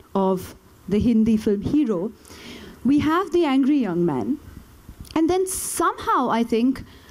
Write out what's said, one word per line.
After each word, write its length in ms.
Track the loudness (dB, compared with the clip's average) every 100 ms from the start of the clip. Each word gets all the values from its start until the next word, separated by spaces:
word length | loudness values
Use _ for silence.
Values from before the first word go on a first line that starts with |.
| -6 0
of 400 | 0 0 -4 -18 -20 -16 -4
the 120 | 0
Hindi 380 | 2 4 4 2
film 240 | 2 0
hero, 500 | 0 0 0 -2 -4 -10 -20 -20 -18 -18 -18 -4 2
we 140 | 2
have 320 | 2 0 0
The 140 | 0 2
Angry 320 | 2 2 2
Young 280 | 0 0 0
Man. 340 | 0 -2 -6 -8 -20 -20 -20 -20 -20 -6 0
And 140 | 2
then 160 | 2 -2
somehow, 840 | -6 -6 -2 -2 -2 -2 0 2
I 140 | 0
think, 400 | 0 0 0 -2 -6 -20 -20